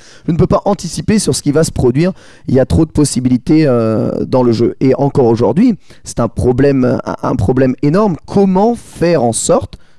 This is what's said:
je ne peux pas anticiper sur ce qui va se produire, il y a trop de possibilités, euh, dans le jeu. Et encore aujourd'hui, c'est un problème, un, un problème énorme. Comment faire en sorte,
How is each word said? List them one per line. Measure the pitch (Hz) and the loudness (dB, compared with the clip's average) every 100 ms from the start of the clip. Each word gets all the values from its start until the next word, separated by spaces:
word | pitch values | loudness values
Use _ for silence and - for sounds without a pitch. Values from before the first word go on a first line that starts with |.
| - - - | -10 -12 -4
je | |
ne | 165 | 0
peux | 185 | 0
pas | 208 196 | 0 -2
anticiper | 202 170 - 165 214 | -4 -6 -8 -2 0
sur | 156 127 | 0 -2
ce | |
qui | 151 | -2
va | 151 | 0
se | 160 | 0
produire, | - 123 131 180 - - - - | 0 0 2 0 -4 -14 -14 -2
il | 127 | 0
y | |
a | - | 2
trop | - | 2
de | 156 | 0
possibilités, | - 143 123 127 123 - 156 147 | 0 0 0 0 0 2 2 2
euh, | 120 110 110 120 - - | 2 0 0 -2 -4 -2
dans | 127 | 0
le | 120 | 2
jeu. | 113 117 - | 2 0 0
Et | 135 120 | 0 0
encore | 139 143 117 | 0 2 2
aujourd'hui, | 113 110 151 254 185 - - | 2 0 2 2 0 -8 -20
c'est | - - | -10 -4
un | 113 | -4
problème, | - 185 123 143 139 123 123 - | -2 -2 2 2 2 0 -2 -6
un, | - | -6
un | 135 131 | -4 -2
problème | - 131 131 123 | -2 0 0 0
énorme. | 147 190 214 151 - | 0 0 0 -4 -4
Comment | 202 196 185 226 | 0 2 2 0
faire | 233 - - 175 160 | -2 -8 -4 0 2
en | 117 | 0
sorte, | 110 - 185 - - - | -2 0 -2 -2 -14 -20